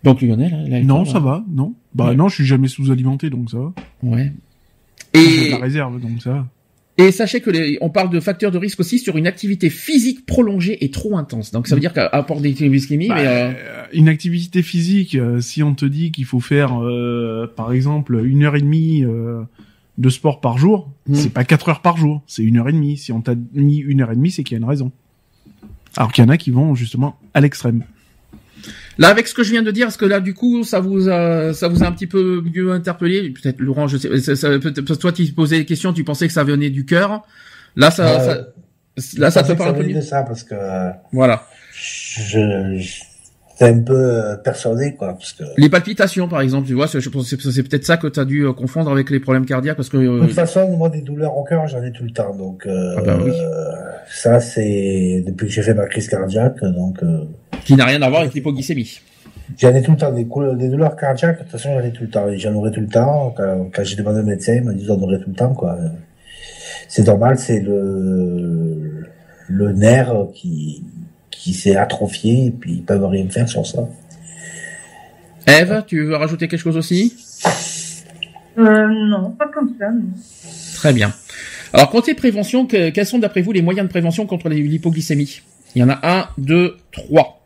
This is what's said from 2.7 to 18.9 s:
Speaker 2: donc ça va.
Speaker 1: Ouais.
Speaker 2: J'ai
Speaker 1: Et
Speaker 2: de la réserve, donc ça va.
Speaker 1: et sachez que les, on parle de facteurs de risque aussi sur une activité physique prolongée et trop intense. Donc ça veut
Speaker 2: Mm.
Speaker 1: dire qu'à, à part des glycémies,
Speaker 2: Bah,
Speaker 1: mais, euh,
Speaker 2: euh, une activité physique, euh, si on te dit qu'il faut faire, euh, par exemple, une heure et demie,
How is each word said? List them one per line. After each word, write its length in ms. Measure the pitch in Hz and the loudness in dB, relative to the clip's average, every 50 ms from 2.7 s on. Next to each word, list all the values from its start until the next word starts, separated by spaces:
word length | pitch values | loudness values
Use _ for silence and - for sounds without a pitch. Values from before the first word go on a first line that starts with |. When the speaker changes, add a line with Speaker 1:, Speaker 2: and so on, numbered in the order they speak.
| 131 - 139 135 135 127 127 131 139 135 - 156 | -2 -2 0 0 2 2 2 0 -2 -2 -4 -6
Speaker 2:
donc 200 | 131 123 123 113 | -4 -6 -6 -6
ça 60 | 117 117 | -6 -6
va. 140 | 131 156 180 - - - _ _ - | -6 -8 -10 -12 -18 -20 _ _ -4
Speaker 1:
Ouais. 300 | 120 117 113 131 143 147 - _ _ _ _ _ _ _ _ _ _ _ _ - _ _ | -2 0 0 -2 -2 -6 -10 _ _ _ _ _ _ _ _ _ _ _ _ -20 _ _
Speaker 2:
J'ai 60 | 160 165 165 160 160 156 | 8 8 8 8 4 2
Speaker 1:
Et 20 | |
Speaker 2:
de 40 | 151 - | 2 0
la 60 | - | -2
réserve, 400 | 123 131 139 151 143 127 120 123 | -2 -2 -2 -2 -4 -4 -6 -8
donc 200 | 120 113 117 117 - | -8 -6 -8 -6 -4
ça 80 | 123 | -4
va. 160 | 131 143 135 123 _ _ _ _ _ _ _ _ _ - | -4 -4 -4 -6 _ _ _ _ _ _ _ _ _ 6
Speaker 1:
et 120 | 180 190 | 6 6
sachez 300 | 185 190 226 202 - 240 | 6 2 -2 -2 -2 -2
que 80 | - 220 | -2 0
les, 280 | 180 160 160 147 147 - | 0 0 0 -2 -2 -2
on 80 | - 170 | -4 -2
parle 220 | 151 202 190 185 | 0 0 0 2
de 100 | 170 170 | 0 -2
facteurs 300 | 160 202 196 - 214 208 | -2 -2 -4 -2 -2 -2
de 80 | 180 175 | 0 -2
risque 220 | 180 208 - - | -4 -4 -4 -4
aussi 180 | 180 175 - 247 | -4 0 0 -2
sur 180 | - - 165 | -2 0 -2
une 100 | 160 160 | 0 0
activité 440 | 175 175 - - 202 202 190 - 165 | 0 -2 -2 -4 -4 -2 0 0 0
physique 560 | - - - - 311 277 226 254 262 - - | 0 -2 -8 0 2 2 2 2 -2 -4 -6
prolongée 580 | - - - 240 214 202 190 170 190 220 - - | -2 0 2 2 2 2 0 -2 -2 -2 -2 -4
et 60 | 139 | -4
trop 260 | 139 - - 214 208 | -4 -4 -4 -4 -4
intense. 360 | 180 147 - - 117 107 - - | -4 -4 -6 -8 -8 -8 -6 -6
Donc 140 | 120 120 - | -6 0 2
ça 60 | 147 | 2
veut 40 | 143 | 2
Speaker 2:
Mm. 20 | |
Speaker 1:
dire 120 | 143 135 - | 2 0 0
qu'à, 120 | - 104 | -2 -2
à 160 | - - 143 143 | 0 0 -2 -2
part 180 | - 165 151 | -2 -4 -2
des 120 | 143 147 135 | -2 -2 0
glycémies, 560 | 135 151 143 135 139 131 - 147 147 170 220 | 2 2 4 4 2 2 0 -2 -2 0 0
Speaker 2:
Bah, 60 | 254 | 0
Speaker 1:
mais, 100 | - 143 | 0 2
euh, 240 | 131 123 123 123 123 | 2 2 0 0 -2
Speaker 2:
euh, 340 | 127 - - - - - - - - | -4 -8 -12 -16 -14 -16 -16 -6 2
une 160 | 165 156 160 | 4 6 6
activité 540 | 160 151 - 180 170 175 170 175 - 180 170 | 4 2 -2 -4 -4 -4 -4 -2 0 -2 -2
physique, 520 | - - 170 165 175 196 202 190 - - | 0 -2 -2 0 2 2 0 0 0 -2
euh, 260 | 131 123 120 120 123 | -2 0 0 0 -2
si 220 | 120 - - 151 151 | -4 -4 -2 -2 0
on 120 | 147 143 | 0 0
te 120 | 135 143 | 0 -2
dit 240 | 139 139 151 165 165 160 | -2 0 -2 -4 -4 -4
qu'il 120 | - 131 | -6 -6
faut 140 | - - 123 | -2 -2 -4
faire, 380 | 120 - 147 143 143 131 123 120 117 | -2 2 2 2 2 2 0 -2 -2
euh, 680 | 120 120 120 120 120 120 120 117 113 110 113 117 113 113 | -2 -2 -2 -2 -2 -2 -2 -4 -4 -4 -6 -6 -8 -8
par 160 | - 113 113 123 | -8 -4 -2 0
exemple, 480 | 131 131 143 147 151 139 - 123 113 113 | 0 2 0 0 -2 -2 0 0 0 0
une 160 | 127 131 143 143 | 2 2 4 2
heure 120 | 151 143 | 4 2
et 40 | 147 | 2
demie, 440 | 143 143 151 160 160 160 | 2 2 2 2 2 2